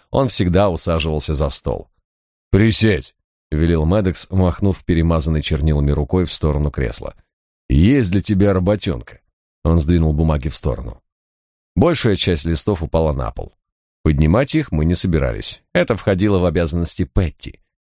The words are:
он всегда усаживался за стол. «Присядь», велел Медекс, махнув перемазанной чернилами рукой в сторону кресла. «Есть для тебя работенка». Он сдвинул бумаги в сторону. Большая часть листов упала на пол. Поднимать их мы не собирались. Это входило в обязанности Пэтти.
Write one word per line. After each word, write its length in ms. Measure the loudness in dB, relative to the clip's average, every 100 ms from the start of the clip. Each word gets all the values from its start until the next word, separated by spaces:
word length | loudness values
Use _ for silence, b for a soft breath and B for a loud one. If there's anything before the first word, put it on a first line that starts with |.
| b
он 200 | -2 0
всегда 400 | 0 2 2 2
усаживался 640 | -2 -2 -2 -2 -4 -4 -2
за 140 | -4
стол. 400 | -4 -6 -8 -10 _ _ _ _ _ _
«Присядь», 680 | 4 4 4 2 0 -4 _ _ _ _
велел 340 | 0 2 2 2
Медекс, 420 | 2 0 -4 -4
махнув 540 | 0 2 2 -2 -2 0
перемазанной 560 | 0 2 0 0 -2
чернилами 500 | -2 0 2 2 0
рукой 340 | 0 0 -2 -2
в 80 |
сторону 380 | -2 -2 0 -2
кресла. 440 | -4 -6 -6 -14 -16 _ _ _ _ 0
«Есть 420 | 4 4 4 2
для 100 | -2
тебя 320 | 0 2 2
работенка». 680 | 2 0 -2 -2 -6 -10 -20 _ _ _ _
Он 160 | 2 2
сдвинул 340 | 4 2 2
бумаги 340 | 2 0 0 -4
в 80 | -6
сторону. 460 | -6 -6 -10 -16 _ _ _ _ _ _ _ 2
Большая 400 | 2 2 0 0
часть 300 | 0 -2 -2
листов 360 | -4 -2 -4
упала 300 | -2 -2 0
на 180 | -2 -6
пол. 220 | -10 -14 _ _ _ _ _
Поднимать 520 | 0 2 4 4 2 -2
их 160 | -2
мы 140 | -2 0
не 100 | 0
собирались. 680 | 0 0 -2 -4 -8 -12 _
Это 220 | -2 -2 -2
входило 440 | 0 0 2 2
в 60 | 2
обязанности 600 | 0 -2 -2 -4 -4 -2
Пэтти. 540 | -2 -2 -6 -16 -18 _ _ _